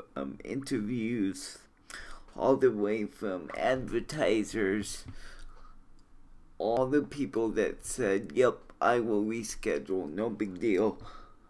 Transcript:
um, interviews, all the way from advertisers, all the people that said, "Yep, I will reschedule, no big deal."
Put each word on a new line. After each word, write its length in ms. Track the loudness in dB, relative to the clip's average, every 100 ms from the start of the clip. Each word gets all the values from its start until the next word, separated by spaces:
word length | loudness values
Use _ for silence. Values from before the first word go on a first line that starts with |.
| -10 -8
um, 220 | -8 -8
interviews, 1160 | -8 -8 -4 -2 -2 -2 0 0 0 -2 -10 -14 -20 _ -16 -14 -12 -14 -14 0
all 220 | 4 6
the 140 | 6
way 340 | 4 0 0 -2
from 440 | -4 -6 -4 -6 0
advertisers, 1500 | 2 2 0 -2 -2 0 4 4 2 0 2 2 -2 -8 -10 -12 -12 -12 -14 -14 -16 -18 -20 -20 -20 -20 -20 -20 -16 -4
all 300 | 0 2 4
the 140 | 4
people 480 | 2 -2 -2 0 0
that 360 | 2 0 -2 -6
said, 460 | -2 2 2 2
"Yep, 400 | 4 4 2 -6 0
I 180 | 2 4
will 240 | 2 2
reschedule, 880 | 2 -2 -6 -4 -2 -2 0 -2 -2
no 180 | -2 -2
big 300 | -2 -4 0
deal." 380 | 2 4 4 0 -8 -14 -18 -20 -20